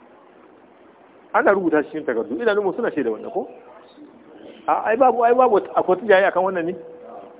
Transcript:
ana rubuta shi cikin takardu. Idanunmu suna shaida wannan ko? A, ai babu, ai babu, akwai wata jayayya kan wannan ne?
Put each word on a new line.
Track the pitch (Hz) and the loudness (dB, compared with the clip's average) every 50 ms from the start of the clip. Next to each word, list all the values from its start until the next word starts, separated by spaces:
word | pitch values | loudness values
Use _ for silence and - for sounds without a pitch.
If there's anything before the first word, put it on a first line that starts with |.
| - - - - - _ _ - - - - _ _ _ _ _ - - _ _ - - _ - - - - | -20 -20 -20 -20 -20 _ _ -20 -20 -20 -20 _ _ _ _ _ -20 -20 _ _ -20 -20 _ -20 -16 -4 -2
ana | 208 269 233 202 | 2 2 4 2
rubuta | 202 185 165 151 151 143 | 2 2 2 2 0 0
shi | - | -2
cikin | - 156 147 | -6 -6 -6
takardu. | 151 120 113 113 104 123 170 | -4 -2 -2 -4 -4 -6 -2
Idanunmu | 233 226 202 208 208 190 165 | -2 0 0 0 0 -2 -4
suna | - 233 196 | -2 -4 -4
shaida | - 151 131 113 | -4 -2 -2 -4
wannan | 107 107 107 110 - | -4 -6 -8 -8 -8
ko? | 185 262 - - - - - - - - - - - - - - - - - - - - - - - - - | -8 -8 -8 -12 -20 -20 -20 -20 -20 -20 -20 -20 -20 -20 -20 -20 -20 -20 -20 -20 -20 -20 -20 -20 -10 -4 -2
A, | 156 - - - 220 | -2 -2 0 -2 0
ai | 247 | 4
babu, | 269 254 226 240 233 | 4 4 4 4 4
ai | 233 240 | 4 4
babu, | 254 254 247 214 190 | 4 4 4 4 2
akwai | - - - - 160 - 185 180 | 0 0 -2 -2 0 0 -2 0
wata | 240 | 2
jayayya | 214 196 185 196 180 | 4 4 6 6 4
kan | - 175 180 | 2 0 0
wannan | 190 190 180 160 | 0 -2 -2 -4
ne? | 165 190 - - - - - - - - - - - - - | -4 -6 -8 -12 -18 -20 -20 -20 -20 -18 -18 -20 -20 -20 -20